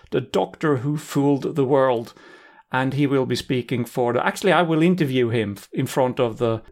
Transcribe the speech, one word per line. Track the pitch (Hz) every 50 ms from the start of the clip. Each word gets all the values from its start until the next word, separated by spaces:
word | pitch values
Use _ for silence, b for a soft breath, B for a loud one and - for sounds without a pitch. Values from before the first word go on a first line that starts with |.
| B B
The | - 143
Doctor | 120 - - 190 185 185 - - - 156 143 120
Who | 113 147 151
Fooled | 151 - - - 147 139 143 143 135 127 - 156
the | 143 135
World. | 123 147 135 135 131 123 117 117 107 B B B B B B B B B B B _
And | - 127 131 135 127
he | 139 147 131
will | 139 135 131
be | 127 123
speaking | 117 - - 139 123 120 - 131 120 120
for | - - 131 123 120
the, | 120 123 -
actually, | 196 - - - 190
I | 160 170
will | 175 165 160 156
interview | 160 180 185 180 160 131 127 127 123 117
him | 117 120 107 101 101
f-, | - - -
in | - 147 135
front | - - 147 127 127 - -
of | 123 117 110 -
the | 123 113 113 107 - -